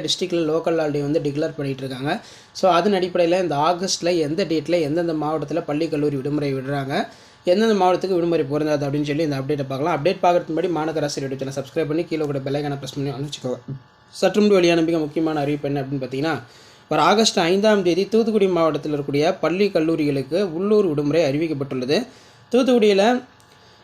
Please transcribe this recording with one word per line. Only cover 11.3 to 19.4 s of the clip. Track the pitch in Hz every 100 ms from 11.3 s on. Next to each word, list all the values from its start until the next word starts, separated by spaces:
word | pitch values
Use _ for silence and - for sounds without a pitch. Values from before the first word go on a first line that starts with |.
| 131
சேனல் | 135 139
சப்ஸ்கிரைப் | 131 165 151
பண்ணி | 156
கீழே | 170 156
கூட | 147 139
பெல் | 135 143
ஐகானை | 147 139
பிரஸ் | 143 143
பண்ணி | 139
அனுப்பிச்சுக்கோங்க. | 131 147 - 131 123 - 139 - _ _
சற்று | - 190 196
முன்பு | 208
வெளியான | 196 170 170
மிக | 160 165
முக்கியமான | 151 165 160 151
அறிவிப்பு | 143 147 143
என்ன | 143
அப்படின்னு | 131 139
பார்த்தீங்கன்னா, | 127 135 156 139 - - - - -
வர | 156
ஆகஸ்ட் | 156 208 220 -
ஐந்தாம் | 170 196 214 208
தேதி | 175 170
தூத்துக்குடி | 190 226 226 214 190
மாவட்டத்தில் | 175 160 147 156
இருக்கக்கூடிய | 147 143 143 156 190